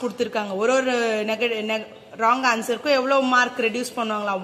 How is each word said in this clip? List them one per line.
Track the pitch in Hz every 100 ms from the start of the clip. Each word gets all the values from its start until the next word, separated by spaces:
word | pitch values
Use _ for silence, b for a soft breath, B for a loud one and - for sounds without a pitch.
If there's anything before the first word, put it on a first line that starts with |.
கொடுத்துருக்காங்க. | 247 - 220 220 208 190 226
ஒரு | 262
ஒரு | 262 247 233 214 214
நெக-, | 220 233 220 214
நெ-, | 220 214 - - 190 226
ராங் | 254 254
ஆன்சருக்கும் | 226 226 226 294 269
எவ்வளவு | 254 269 262 247
மார்க் | 247 254 226
ரெடியூஸ் | 233 240 -
பண்ணுவாங்களா? | 220 214 208 190